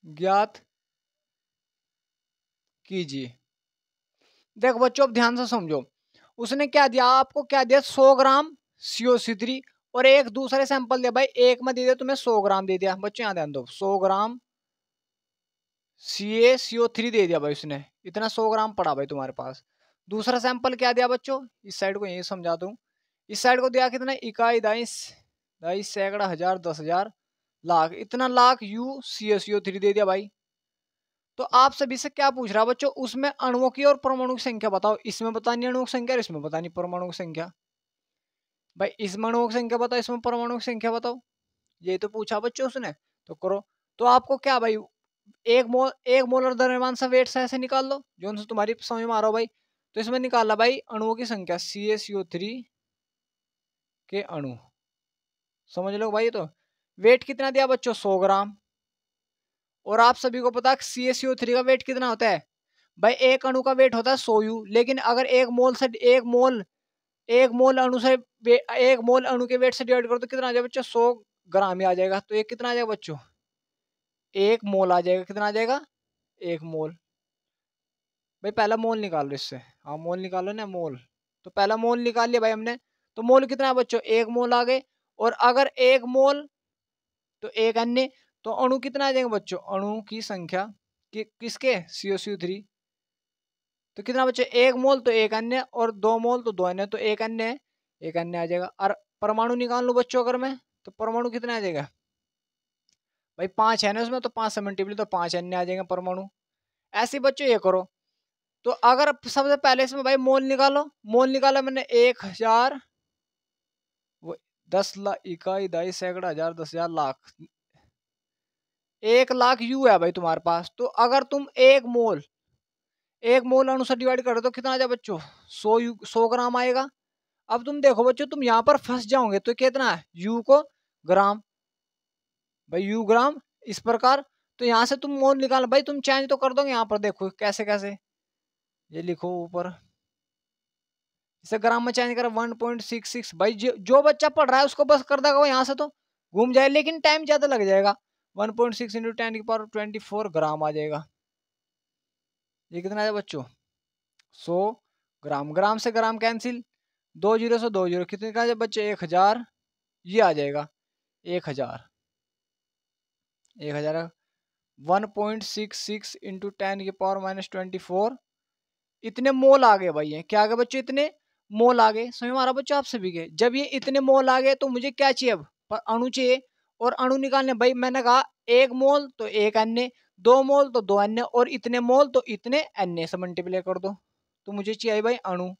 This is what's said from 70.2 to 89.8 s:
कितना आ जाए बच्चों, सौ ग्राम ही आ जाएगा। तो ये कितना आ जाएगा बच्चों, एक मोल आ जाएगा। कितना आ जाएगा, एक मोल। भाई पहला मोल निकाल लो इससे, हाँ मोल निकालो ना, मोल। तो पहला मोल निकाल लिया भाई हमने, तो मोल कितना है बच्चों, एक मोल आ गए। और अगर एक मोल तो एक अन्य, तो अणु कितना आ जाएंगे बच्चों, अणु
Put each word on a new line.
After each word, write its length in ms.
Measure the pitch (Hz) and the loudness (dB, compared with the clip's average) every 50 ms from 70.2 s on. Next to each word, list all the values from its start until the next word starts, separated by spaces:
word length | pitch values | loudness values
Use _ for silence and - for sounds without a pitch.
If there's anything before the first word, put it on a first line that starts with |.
| 240 | -4
कितना 220 | 240 262 262 254 247 | -6 -6 -4 -4 -2
आ 40 | |
जाए 100 | 240 247 | -2 -2
बच्चों, 200 | 240 247 - 269 | -2 -2 -6 -8
सौ 320 | 247 - - 240 233 240 240 220 _ _ _ _ _ 180 | -8 -2 0 2 2 2 2 -2 _ _ _ _ _ _
ग्राम 280 | 165 190 196 190 180 185 | 0 2 2 2 0 0
ही 60 | 190 | 0
आ 80 | 185 185 | 0 2
जाएगा। 260 | 180 185 190 190 202 | 2 0 0 -2 -4
तो 140 | _ _ 214 | _ _ -4
ये 80 | 214 214 | -4 -4
कितना 260 | 214 240 220 247 247 | -4 -8 -8 -6 -4
आ 40 | 240 | -2
जाएगा 120 | 240 240 | -2 -2
बच्चों, 300 | 220 214 202 - - 151 135 _ _ _ _ _ _ _ _ _ _ _ _ _ _ _ _ _ _ _ _ _ _ _ | -4 -6 -8 -8 -14 -14 -14 _ _ _ _ _ _ _ _ _ _ _ _ _ _ _ _ _ _ _ _ _ _ _
एक 300 | 196 196 208 233 226 208 | 0 2 2 2 0 -2
मोल 260 | 202 196 190 190 180 | -4 0 0 2 4
आ 80 | 180 180 | 2 2
जाएगा। 220 | 175 180 180 185 180 | 2 2 0 0 -2
कितना 220 | - 196 208 208 | -8 -6 -4 -4
आ 40 | 208 | -2
जाएगा, 280 | 208 220 226 226 262 285 320 _ _ _ _ _ _ _ _ _ _ _ | -2 -2 -2 -2 -2 -4 -6 _ _ _ _ _ _ _ _ _ _ _
एक 220 | - 175 170 156 156 | -8 -8 -8 -8 -8
मोल। 320 | 165 160 156 156 156 170 165 _ _ _ _ _ _ _ _ _ _ _ _ _ _ _ _ _ _ _ _ _ _ _ _ _ _ _ _ - | -10 -8 -8 -8 -8 -10 _ _ _ _ _ _ _ _ _ _ _ _ _ _ _ _ _ _ _ _ _ _ _ _ _ _ _ _ _ -10
भाई 60 | 208 | -6
पहला 240 | 214 233 214 214 226 226 | -2 0 0 0 0 -2
मोल 200 | 226 226 226 220 | -2 -4 -2 -4
निकाल 300 | 208 196 165 151 143 143 | -4 -4 -4 -4 -4 -4
लो 60 | 143 | -8
इससे, 220 | 135 - - 135 | -10 -10 -12 -14
हाँ 400 | 123 120 _ _ _ _ 147 147 156 | -16 -18 _ _ _ _ -16 -14 -12
मोल 200 | 165 170 180 185 | -8 -8 -8 -8
निकालो 320 | 190 185 185 185 180 202 | -8 -6 -6 -6 -6 -6
ना, 140 | 208 220 220 | -8 -10 -12
मोल। 320 | 196 190 180 170 156 131 123 _ _ _ _ _ _ _ _ _ | -10 -8 -8 -8 -8 -10 -12 _ _ _ _ _ _ _ _ _
तो 60 | 185 | -8
पहला 240 | _ 202 196 196 220 226 | _ 0 0 2 0 0
मोल 220 | 226 233 240 240 | 0 0 0 0
निकाल 300 | 240 240 214 233 233 233 | -2 -2 0 0 0 2
लिया 100 | 240 233 | 2 2
भाई 100 | 220 220 | 2 2
हमने, 280 | 220 220 220 233 240 247 _ _ _ _ _ _ _ 220 | 0 0 -4 -8 -8 -8 _ _ _ _ _ _ _ -6
तो 40 | |
मोल 240 | 226 240 254 269 269 | 2 6 6 6 6
कितना 200 | 226 269 240 269 269 | 2 -2 -2 0 0
है 60 | 254 | 2
बच्चों, 260 | 254 247 _ 240 226 | 0 0 _ -2 -4
एक 280 | - - 220 226 233 220 | 0 2 2 2 2 0
मोल 240 | 233 240 240 233 247 | -2 -2 0 2 2
आ 80 | 240 240 | 2 2
गए। 180 | 240 254 262 - _ _ _ _ _ _ - | 2 0 -2 -2 _ _ _ _ _ _ -2
और 140 | 214 233 - - | -2 -2 0 4
अगर 240 | 214 240 240 262 277 269 | 2 4 4 4 2 2
एक 340 | _ - 254 254 262 262 233 | _ 2 4 4 4 4 2
मोल 420 | 247 247 269 269 277 285 285 294 - _ _ _ _ _ _ _ _ _ _ _ _ _ _ _ _ _ _ | 0 2 4 4 4 2 0 -6 -14 _ _ _ _ _ _ _ _ _ _ _ _ _ _ _ _ _ _
तो 60 | - - | -16 -8
एक 300 | - 220 220 226 220 233 | -2 0 0 0 0 0
अन्य, 300 | 233 240 240 254 262 262 _ _ _ _ _ _ _ | -2 0 0 0 -2 -2 _ _ _ _ _ _ _
तो 60 | 220 220 | -8 -2
अणु 240 | - 262 254 262 262 | 0 0 0 0 -2
कितना 280 | - 277 240 277 277 | -4 -6 -4 -2 -2
आ 60 | 277 | 0
जाएंगे 180 | 262 262 254 240 | 0 0 -2 -2
बच्चों, 280 | 214 202 208 - 185 175 _ - | -4 -4 -4 -6 -12 -10 _ -6
अणु 300 | 196 190 | -6 -4